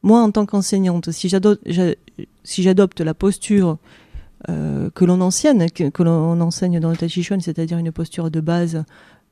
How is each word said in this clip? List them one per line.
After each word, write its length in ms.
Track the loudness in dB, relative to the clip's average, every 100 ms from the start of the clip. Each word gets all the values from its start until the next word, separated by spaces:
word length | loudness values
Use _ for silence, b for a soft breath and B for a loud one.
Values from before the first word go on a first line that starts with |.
Moi, 180 | 6 4
en 80 | 4
tant 160 | 2 0
qu'enseignante, 640 | -2 0 0 0 0 -4
si 180 | -6 -2
j'ado-, 280 | 2 2 2 0
j'a-, 280 | 0 0 -2 _ -20 -20 _
si 180 | -12 0
j'adopte 380 | 2 4 2 0
la 140 | -6
posture, 600 | -2 -2 -4 0 2 2 -2 b b b b b _ -8
euh, 420 | -6 -4 -4 -6
que 100 | 0
l'on 160 | 2 4
enseigne, 480 | 2 2 2 4 2
que, 180 | 0 -4
que 120 | 0
l'on 380 | 2 2 2 0
enseigne 400 | 0 -2 -2 0
dans 100 | 0
le 60 | -2
Tai 120 | -4
Chi 140 | -4
Chuan, 180 | -4 -4
c'est-à-dire 380 | -4 -4 -4 -4
une 140 | -4
posture 380 | -6 -8 -6 -4
de 100 | -4
base 440 | -2 0 -2 -4 -8 b b b b